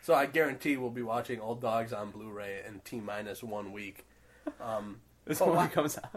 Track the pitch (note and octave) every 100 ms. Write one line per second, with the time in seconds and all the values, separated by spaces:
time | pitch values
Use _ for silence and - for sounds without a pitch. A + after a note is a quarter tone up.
0 | - D#3 C#3 C#3+ D3+ B2+ D3+ C3+ B2 A#2+
1 | A2+ A#2 A#2 A#2 A2 A#2+ B2 A2+ A2+ A2
2 | G#2 G2+ G#2+ G#2 G2+ G2 G2+ G2+ - B2
3 | G#2 G#2 G#2+ G2 A#2 G#2 G2 G2+ G#2 F#2+
4 | - - - - - - A#2 A2 G#2 G2
5 | _ _ - D3+ F3+ E3+ E3 E3 D3+ -
6 | -